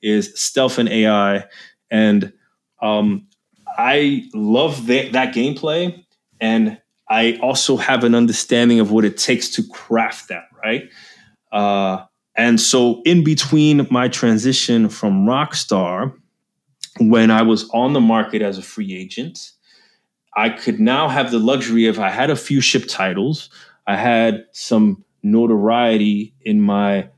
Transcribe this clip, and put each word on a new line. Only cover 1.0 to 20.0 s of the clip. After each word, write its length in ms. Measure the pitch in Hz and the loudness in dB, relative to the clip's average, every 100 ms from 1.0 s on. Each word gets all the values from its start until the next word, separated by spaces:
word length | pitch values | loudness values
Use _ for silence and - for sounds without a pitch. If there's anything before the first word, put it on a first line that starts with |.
| 110 | 2
I. 380 | 104 101 101 - - - _ _ | 2 0 -2 -6 -20 -20 _ _
And, 440 | 113 107 104 98 _ _ _ _ _ | 0 2 2 0 _ _ _ _ _
um, 460 | 107 107 104 98 - _ _ _ - - | -4 -2 -2 -4 -10 _ _ _ -14 -4
I 480 | 123 143 147 139 - | 0 0 0 -2 -6
love 540 | 110 107 117 156 135 113 | -6 0 2 0 -2 -2
that, 260 | 127 131 | -2 0
that 200 | 120 127 | -2 -2
gameplay. 680 | 120 127 147 156 160 180 175 _ _ _ _ | -2 -4 -4 -4 -4 -4 -8 _ _ _ _
And 360 | 113 113 110 107 _ _ _ | -2 0 0 -2 _ _ _
I 280 | 110 117 117 | 0 0 0
also 360 | 123 131 - 131 | -2 -2 0 -2
have 260 | - 131 | 0 0
an 100 | 120 120 | 2 4
understanding 680 | 120 - - 123 120 117 | 2 0 -2 2 4 4
of 100 | 107 | 4
what 140 | 110 107 | 2 0
it 120 | - | -2
takes 300 | - 135 - | -2 -2 -2
to 120 | - | -6
craft 640 | 110 - - 113 110 - - | -8 -10 -4 -2 -2 -6 -14
that, 220 | 87 - _ | -16 -16 _
right? 280 | 110 123 - - - - _ _ _ | -6 -6 -8 -20 -20 -20 _ _ _
Uh, 500 | 104 101 101 98 92 - _ _ - | -2 0 0 -2 -4 -10 _ _ -2
and 240 | 120 113 | 2 2
so 420 | - 131 123 117 | 2 2 2 2
in 200 | - 175 | 2 4
between 640 | 156 151 - 156 151 147 139 | 4 0 0 2 4 4 2
my 180 | 123 123 | 0 0
transition 800 | - 123 110 123 127 - 117 110 | 0 0 2 0 -2 0 2 2
from 360 | - 107 95 101 | 0 -2 2 2
Rockstar, 880 | 131 156 143 - 98 90 92 131 - _ _ _ _ _ _ - - | 0 -2 -6 -4 -2 -2 -4 -6 -10 _ _ _ _ _ _ -20 0
when 320 | 113 113 113 | 2 4 4
I 100 | 110 | 4
was 280 | 113 110 - | 2 0 -2
on 220 | 117 131 | -2 0
the 60 | 143 | 2
market 400 | 113 113 107 110 | 2 2 0 -4
as 160 | 104 95 | -4 -6
a 40 | |
free 320 | 87 - 98 92 | -12 -10 -10 -10
agent, 560 | 92 - 147 - - _ _ _ _ _ | -12 -12 -12 -14 -20 _ _ _ _ _